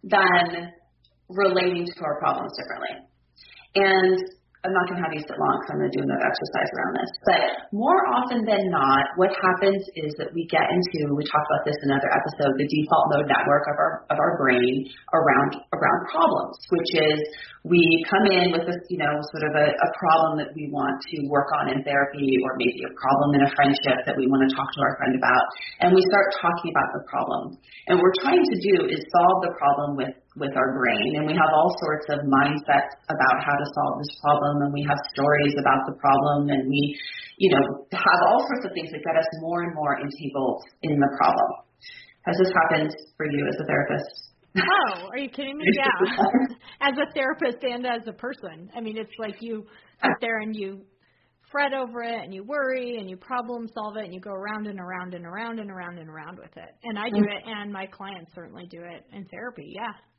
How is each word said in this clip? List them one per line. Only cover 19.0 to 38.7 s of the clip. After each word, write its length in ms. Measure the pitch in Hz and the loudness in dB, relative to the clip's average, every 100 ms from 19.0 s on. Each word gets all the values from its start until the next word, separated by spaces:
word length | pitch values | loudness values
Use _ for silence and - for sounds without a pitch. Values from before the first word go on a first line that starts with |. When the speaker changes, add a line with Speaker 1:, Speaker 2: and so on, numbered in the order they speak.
| 147 151 151 | -2 -2 -4
Speaker 1:
sort 120 | 156 151 | -4 -2
of 60 | 151 | 2
a, 120 | 147 | 2
a 180 | - - - | 2 -2 0
problem 360 | 170 165 160 151 | 2 4 4 0
that 120 | 147 - | -6 -8
we 120 | 143 | -8
want 260 | 139 139 135 - 156 | -4 -4 -4 -8 -6
to 20 | 139 | 0
work 180 | 143 143 | 0 0
on 160 | 151 143 | -2 -2
in 120 | 139 | -4
therapy, 560 | 139 139 139 143 139 131 | 0 0 0 0 0 2
or 120 | 127 131 | 0 0
maybe 240 | 120 - | -2 -2
a 80 | 147 - | -10 -4
problem 360 | 135 139 147 143 | 2 4 4 4
in 20 | 139 | 4
a 40 | - | 4
friendship 480 | 139 139 139 127 - | 4 4 2 0 0
that 80 | - | 0
we 80 | 131 | 2
wanna 220 | 135 131 | 4 2
talk 160 | 135 135 | 2 -6
to 80 | - | -2
our 140 | 127 139 | -2 0
friend 180 | 131 127 | -2 0
about. 280 | 127 127 - - - - | 2 2 2 -4 -14 0
And 140 | 180 185 | 6 6
we 60 | 180 | 6
start 220 | 202 - - | 4 2 2
talking 300 | 170 175 170 156 | -2 -2 -2 0
about 160 | 127 - | 0 -4
the 60 | - | -6
problem. 480 | - - - - - _ - - | -4 -2 -4 -6 -14 _ -18 0
And 120 | - | 4
what 40 | |
we're 160 | 185 - 277 | 6 4 2
trying 180 | 359 | 4
to 140 | 277 214 202 | 4 2 2
do 20 | 185 - | 2 2
is 80 | - - 175 | -2 0 4
solve 220 | 175 185 175 | 6 4 0
the 60 | 165 | 0
problem 360 | 143 143 147 139 | 2 2 0 -4
with, 200 | 135 - _ - | -6 -8 _ -8
with 180 | 139 135 | -4 0
our 140 | 131 131 | 0 0
brain. 400 | 123 113 - 151 | 0 0 0 -2
And 80 | 156 | 0
we 60 | |
have 160 | 165 156 | 2 4
all 200 | 156 170 - | 6 4 2
sorts 240 | 160 151 - | -4 -4 -4
of 60 | 147 143 | -4 2
mindsets 640 | 135 143 151 - 120 - - - | 2 2 0 2 0 0 -10 -8
about 280 | 139 131 127 | 0 2 2
how 120 | 143 143 | 0 -2
to 100 | 147 | -2
solve 220 | 147 147 143 | -2 -2 -4
this 140 | 147 - | -8 -4
problem. 380 | 147 147 143 143 | 2 2 2 0
And 80 | 143 | 0
we 140 | 143 147 | -2 -2
have 100 | 143 - | -2 -4
stories 420 | - 143 147 143 139 | -2 2 4 2 2
about 220 | 135 135 135 | 2 2 0
the 60 | 131 | 0
problem. 480 | 143 139 147 147 143 | 4 4 4 2 0
And 200 | 139 131 | 0 0
we, 260 | 143 143 - - - - - | 0 -2 -4 -12 -14 -16 2
you 120 | 190 | 4
know, 120 | 139 139 - - | 4 2 -2 -8
have 280 | - - 180 - | 0 2 4 4
all 160 | 247 269 | 4 0
sorts 160 | 247 | -4
of 60 | - | -4